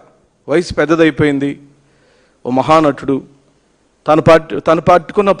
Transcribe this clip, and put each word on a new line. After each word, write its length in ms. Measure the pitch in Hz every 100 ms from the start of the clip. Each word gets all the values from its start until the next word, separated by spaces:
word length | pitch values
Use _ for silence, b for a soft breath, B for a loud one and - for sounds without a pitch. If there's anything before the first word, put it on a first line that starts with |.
| _ _ _ _ -
వయసు 260 | 147 175 -
పెద్దదైపోయింది, 720 | 147 160 160 143 151 139 143 143 - _ _ _ _ _ _ _ -
ఓ 60 | 127
మహానటుడు, 580 | 127 160 156 131 131 135 - _ _ _ _ _ _ _ -
తను 140 | 156 156
పార్టీ, 280 | 160 156 101 -
తను 160 | 165 170
పట్టుకున్న 440 | 175 160 - 196 190